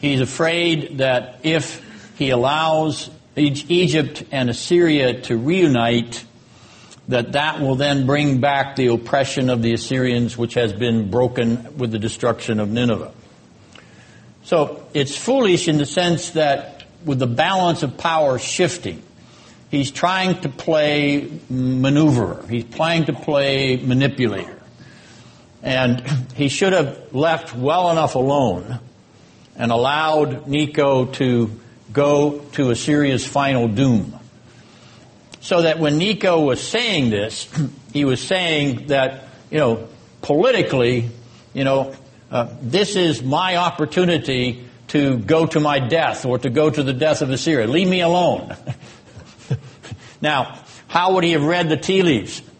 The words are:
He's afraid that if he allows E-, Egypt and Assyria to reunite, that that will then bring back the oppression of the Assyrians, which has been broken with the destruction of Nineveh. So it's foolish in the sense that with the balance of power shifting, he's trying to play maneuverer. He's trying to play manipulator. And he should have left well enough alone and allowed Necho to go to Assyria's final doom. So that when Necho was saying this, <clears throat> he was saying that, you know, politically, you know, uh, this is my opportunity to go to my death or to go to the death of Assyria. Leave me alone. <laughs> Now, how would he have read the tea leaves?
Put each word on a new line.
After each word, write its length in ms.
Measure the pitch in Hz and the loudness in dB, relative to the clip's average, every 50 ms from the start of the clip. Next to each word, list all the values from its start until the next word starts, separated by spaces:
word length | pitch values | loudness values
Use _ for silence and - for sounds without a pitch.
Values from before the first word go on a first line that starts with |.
He's 200 | - 147 139 131 | 0 0 0 0
afraid 760 | 131 127 - - 170 160 165 170 170 170 165 151 139 - - 135 | 0 -2 -2 -2 0 0 0 0 0 0 0 0 -2 -8 -4 -2
that 420 | 131 131 127 123 120 - - - - | 0 2 2 0 -2 -4 -18 -6 -2
if 400 | 156 160 160 147 - - - - - - - - - - | 0 0 0 -2 -4 -10 -16 -18 -20 -20 -20 -20 -20 -8
he 140 | - 151 131 | -4 -2 0
allows 800 | 127 123 120 131 143 156 160 160 160 156 156 156 143 - - - - - _ _ - | 2 2 2 2 2 0 0 2 2 2 0 0 -2 -6 -10 -16 -18 -20 _ _ -2
E-, 280 | - 151 147 139 135 - - | 0 0 0 0 -2 -4 0
Egypt 560 | 175 180 180 160 139 160 147 131 - - - - | 2 2 2 2 2 0 0 -2 -6 -12 -14 -8
and 200 | - 135 127 123 | -4 -2 -2 -2
Assyria 720 | 117 - - - 180 175 175 165 151 147 135 127 120 - - | -2 -4 -2 2 2 4 4 4 4 4 2 2 0 -2 -4
to 140 | - 123 | -4 -4
reunite, 880 | 113 117 143 170 190 180 156 135 120 117 117 120 117 117 - - - - - - - - _ - - - - - - - - - - - - | -2 0 0 2 2 4 4 4 2 2 2 2 0 -2 -4 -10 -16 -16 -18 -20 -20 -20 _ -20 -20 -20 -20 -20 -20 -20 -20 -20 -20 -8 -2
that 240 | 127 123 120 101 - | -2 -2 -2 -2 -2
that 280 | 139 147 156 151 156 | -2 -2 -2 -2 -2
will 140 | 147 135 135 | -2 -2 0
then 320 | 127 143 143 143 139 135 | 0 0 0 0 0 0
bring 340 | 127 143 147 147 147 139 127 | 0 0 2 2 2 0 2
back 360 | 120 143 143 139 131 131 - | 2 2 2 2 -2 -2 -2
the 100 | - 131 | 0 2
oppression 640 | 123 117 117 117 - - 139 135 131 - - 131 127 | 2 2 0 0 0 0 0 0 0 -2 -2 0 0
of 120 | 127 117 113 | 0 0 0
the 120 | 117 117 | 0 0
Assyrians, 640 | 113 - - 135 131 127 127 123 120 120 113 - | -2 -2 -4 -2 -2 0 0 0 0 -2 -2 -2
which 180 | - 120 117 - | -4 -6 -2 0
has 180 | 123 120 110 98 | 0 0 0 -2
been 380 | 101 120 120 117 113 107 98 | -2 -2 0 0 0 0 0
broken 680 | 90 120 127 123 120 - 120 117 117 123 - - - | 0 0 0 0 0 0 0 0 0 -2 -4 -10 -8
with 140 | 147 123 117 | -6 -6 -4
the 80 | 110 110 | -4 -4
destruction 640 | 101 - - - - 123 113 - - - 117 107 | -4 -4 -6 -2 -2 -2 -2 -2 -4 -4 -2 -2
of 100 | 107 101 | -2 -2
Nineveh. 420 | 107 117 123 120 110 92 76 - - - - - - - - - - - - - - - - - - - - - - - - - - - - | -2 0 0 0 0 -2 -4 -12 -16 -20 -20 -20 -20 -20 -20 -20 -20 -20 -20 -20 -20 -20 -20 -20 -20 -20 -20 -20 -20 -20 -20 -20 -20 -20 -6
So 420 | - 185 165 147 135 - - - - - | 0 0 2 2 0 -4 -14 -18 -8 -2
it's 220 | 151 139 135 - | -2 -2 -2 -4
foolish 520 | - - - 262 277 247 202 175 - - 170 | -8 -2 0 2 2 4 4 2 2 2 0
in 100 | 156 151 | 0 0
the 80 | 143 | 0
sense 440 | 135 - - 180 175 170 151 - - | 0 -2 0 0 0 0 -2 -4 -6
that 540 | - 160 156 147 139 135 - - - - - - - - - | -2 0 2 2 2 0 -2 -10 -18 -20 -20 -20 -20 -12 -6
with 140 | 160 139 127 | -4 -2 0
the 80 | 131 | 0
balance 560 | 123 117 117 151 180 196 190 185 175 165 - 160 | -2 0 0 0 2 2 2 2 2 0 0 -2
of 140 | 139 120 - | -6 -6 -2
power 400 | - 170 165 160 156 143 131 120 | 0 0 2 4 2 2 2 0
shifting, 640 | - - - - 185 160 - - - 101 85 78 - - - - - - - - - - - - - - - | -2 -6 0 0 0 0 0 -4 -8 -10 -10 -10 -16 -20 -20 -20 -20 -20 -20 -20 -20 -20 -20 -20 -12 -4 -2
he's 160 | 143 139 131 | -2 -2 -2
trying 500 | - - - 175 185 190 185 185 175 - - | -2 -2 0 0 2 2 0 0 0 -2 -4
to 60 | 147 | -8
play 800 | 127 - - - 160 156 151 147 147 147 147 143 143 143 - 117 151 165 - - | -8 -6 -4 0 2 2 4 2 2 2 2 2 0 0 -2 -6 -12 -14 -10 -8
maneuverer. 960 | 127 127 127 127 131 127 131 135 139 143 160 151 135 123 107 87 85 - - - | -4 -2 -2 -2 0 2 2 2 4 6 6 6 4 4 0 -2 -4 -8 -8 -6
He's 160 | 117 120 110 | -6 -6 -6
trying 420 | - - - 160 160 170 165 160 | -8 -4 -2 0 0 2 0 0
to 60 | - 147 | -2 -2
play 640 | - - - 151 143 139 139 135 135 139 131 127 | -4 -4 -2 0 2 2 2 0 0 2 0 0
manipulator. 840 | 127 123 127 127 127 139 139 139 - 127 113 101 95 87 - - - - - - - - - - - - - - - - - - - - - - - - | 0 0 0 2 2 2 2 2 0 0 0 0 -4 -8 -12 -16 -20 -20 -20 -20 -20 -20 -20 -20 -20 -20 -20 -20 -20 -20 -20 -20 -20 -20 -20 -20 -12 -6
And 380 | - 131 131 127 123 120 123 - - 151 131 123 - - | -2 0 2 2 2 2 0 -2 -2 -2 -2 -2 -6 -4
he 120 | - 143 139 | -2 -2 -2
should 240 | - - 196 196 - | 0 2 2 2 4
have 400 | 180 156 131 117 - - - - | 2 2 0 -4 -12 -16 -8 -2
left 440 | 127 151 165 160 160 - - - | 0 0 2 0 0 -4 -10 -8
well 340 | 120 127 139 156 180 180 175 | -4 -2 0 0 2 2 2
enough 240 | 165 165 156 143 - | 2 2 0 0 0
alone 640 | 135 127 135 139 143 135 113 92 90 90 107 123 123 - - - - - _ - - - - - - - - - | 0 0 2 2 2 2 2 0 -2 -6 -8 -10 -10 -10 -14 -20 -20 -20 _ -20 -20 -20 -20 -20 -20 -20 -20 -10
and 160 | - 117 117 117 | -6 -2 -2 0
allowed 720 | 117 123 131 143 151 160 160 156 151 151 131 117 98 90 | 2 2 0 0 0 0 0 2 2 2 0 -2 -8 -6
Necho 600 | 143 139 147 151 143 - - 143 139 139 131 127 | -4 -2 -2 -2 -2 0 0 2 2 4 2 0
to 440 | 127 - - 139 127 123 120 117 107 104 - - - - - - - 104 | -2 -2 -2 0 2 2 2 0 0 -4 -10 -18 -20 -20 -20 -20 -6 0
go 460 | 143 143 143 147 143 147 147 143 143 - - - | 0 2 4 4 4 2 2 0 -4 -12 -12 -4
to 180 | - 143 127 | -2 0 0
Assyria's 560 | 117 117 - - 147 147 147 139 135 117 - | 0 -2 0 0 2 2 2 2 0 0 -2
final 400 | - - 139 139 139 135 127 117 | -2 -2 0 0 2 2 2 0
doom. 500 | 117 107 104 139 135 120 107 87 - - - - - - - - - - - - - - - - - - - - - - - - - - - | 0 2 2 2 4 4 2 0 -2 -10 -16 -20 -20 -20 -20 -20 -20 -20 -20 -20 -20 -20 -20 -20 -20 -20 -20 -20 -20 -20 -20 -20 -20 -20 -18
So 220 | - - 196 175 165 | -4 0 2 4 4
that 160 | 160 156 156 | 4 2 2
when 200 | 160 147 147 151 | 2 2 2 2
Necho 420 | 175 208 214 156 - 190 175 165 | 2 0 -2 0 2 2 2 4
was 200 | 156 143 127 113 | 4 2 0 0
saying 500 | - - - 220 240 233 202 160 135 120 | -4 -4 -4 -2 -2 0 0 0 0 0
this, 380 | 107 101 104 113 - - - - - - 151 127 - | 0 0 -2 -4 -6 -10 -14 -10 -6 -4 -4 -4 -6
<clears throat> 200 | - - - - | -14 -20 -8 -4
he 120 | 143 143 | -2 0
was 160 | 135 127 117 - | 0 0 -2 -2
saying 640 | - 190 185 180 170 160 151 143 143 127 117 123 139 | -2 -2 0 0 0 0 0 0 0 -2 -4 -4 0
that, 400 | 143 135 131 131 - - - - - - - - | 2 2 2 0 -2 -8 -18 -20 -20 -20 -18 -4
you 80 | - 156 | 0 2
know, 300 | 151 123 113 110 - - - - - - - - - | 2 2 2 0 -4 -14 -18 -20 -20 -20 -20 -18 -2
politically, 880 | - 147 147 190 262 254 208 156 - - 135 120 120 123 120 113 117 - - - - - - - - - | 0 2 2 4 4 4 2 0 0 2 2 2 2 2 0 -2 -4 -6 -12 -20 -20 -20 -20 -20 -14 -6
you 120 | 135 139 | -2 0
know, 300 | 135 135 135 131 131 - - - - - - - - | 2 2 0 0 -2 -8 -16 -20 -20 -20 -20 -18 -6
uh, 180 | 131 123 120 117 - - 143 | -4 -4 -4 -4 -8 -10 -10
this 340 | 117 131 185 208 202 - | -2 0 0 0 0 0
is 260 | 185 180 165 147 - 127 | 0 2 0 0 -2 -2
my 340 | 131 139 160 180 185 180 | -2 0 0 0 0 0
opportunity 1080 | 175 175 175 170 - 156 147 - - 180 180 175 147 - - 135 127 123 127 123 - - - - - - - | 0 0 0 0 -2 -4 -2 0 2 2 2 2 0 0 -2 -2 -2 -2 -2 -4 -8 -12 -20 -20 -20 -20 -2
to 300 | - 151 143 139 131 120 | 0 2 2 2 0 0
go 280 | 104 95 160 160 165 | 0 2 2 2 2
to 140 | 156 - 160 | 2 0 0
my 200 | 151 147 147 139 | 0 2 0 0
death 440 | 131 117 151 165 156 131 120 - - | 0 0 0 0 0 0 -2 -4 -4
or 140 | 131 123 127 | -2 -2 -2
to 120 | 123 139 | -2 -2
go 200 | 117 143 151 156 | 0 2 2 2
to 120 | - 151 143 | 2 0 -2
the 100 | 131 135 | -2 -2
death 300 | 123 147 156 151 - 151 | 0 2 0 2 0 0
of 80 | 131 | -4
Assyria. 360 | 131 123 - 170 160 135 110 | -4 -4 0 0 0 2 2
Leave 220 | 107 131 170 196 180 | 2 2 2 2 2
me 140 | 185 185 175 | 2 2 2
alone. 520 | 165 170 180 180 156 120 - - - - - | 2 2 4 2 2 0 -2 -6 -12 -14 -14
<laughs> 40 | - - 131 - - - - - - - - - - - - - - - 131 - - - - - - - - - - - - - - | -10 -12 -12 -12 -12 -20 -20 -20 -20 -20 -20 -20 -20 -20 -20 -20 -8 -8 -8 -8 -8 -14 -20 -20 -18 -18 -18 -18 -18 -20 -16 -6 -2
Now, 340 | 151 151 139 120 - - - - - - - - - | 0 0 0 -2 -4 -8 -20 -20 -20 -20 -20 -20 -2
how 240 | - 165 180 185 190 | 0 2 2 4 2
would 120 | 185 175 | 4 2
he 80 | 170 170 | 2 2
have 120 | 156 143 | 2 2
read 240 | 151 170 175 175 160 | 2 0 0 2 0
the 80 | 151 | 0
tea 260 | 143 - - 190 190 185 | -2 0 0 2 2 4
leaves? 380 | 175 143 113 95 - - - - - - - | 4 2 2 0 -6 -12 -14 -16 -18 -20 -20